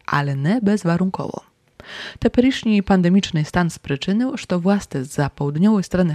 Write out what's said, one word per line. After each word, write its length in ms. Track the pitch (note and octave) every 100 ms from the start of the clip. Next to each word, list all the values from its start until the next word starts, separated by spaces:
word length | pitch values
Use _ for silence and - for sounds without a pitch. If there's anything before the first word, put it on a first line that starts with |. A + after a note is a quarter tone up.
| -
ale 300 | C#3+ C#3+ C#3
nie 240 | D3 B3
bezwarunkowo. 760 | G3+ G#3 E3+ E3+ F#3+ - C#3+ - - _ _ - - - - -
Teperyśni 640 | A#3 - B3+ C4 A3+ G#3
pandemiczny 600 | G3 F#3+ F3 G3 - D#3+
stan 260 | D3+ F3 E3+
spriczynił, 680 | - - C#3+ - G#3 C4 C4
że 220 | - F3+
władze 460 | F3 G3+ - C#3+
za 260 | C3 - C#3
południowej 540 | - C#3+ D3 G3+ G#3+
strony 300 | F3+ F3+ F3